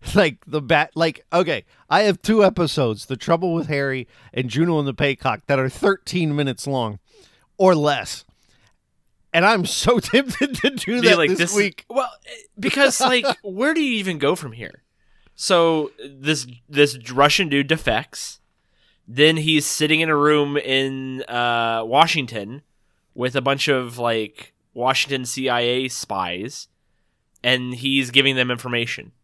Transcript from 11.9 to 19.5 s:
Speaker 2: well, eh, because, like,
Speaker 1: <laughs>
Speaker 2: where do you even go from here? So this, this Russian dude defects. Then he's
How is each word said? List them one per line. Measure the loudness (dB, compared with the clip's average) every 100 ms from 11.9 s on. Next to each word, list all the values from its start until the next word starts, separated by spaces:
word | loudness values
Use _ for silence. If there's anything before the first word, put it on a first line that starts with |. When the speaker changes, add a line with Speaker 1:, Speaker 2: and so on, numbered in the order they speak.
Speaker 2:
well, | -4 -4 -8 -20
eh, | -20 -20 -6
because, | -4 2 2 4
like, | 2 2 0
Speaker 1:
<laughs> | -4
Speaker 2:
where | -6 -2 0 2
do |
you | 0 -2
even | -2 0
go | 0 0
from | -4
here? | -12 -16 -16 _ _ _ _ _ _
So | 0 4 4 2 -2 -8 -20
this, | -8 -2 -2 -4 -16 _
this | 2 2 2 -8
Russian | 2 4 4 0
dude | 0 0
defects. | -2 0 -2 -4 -12 -14 -16 _ _ _ _ _ _ _
Then | 2 2 4
he's | 2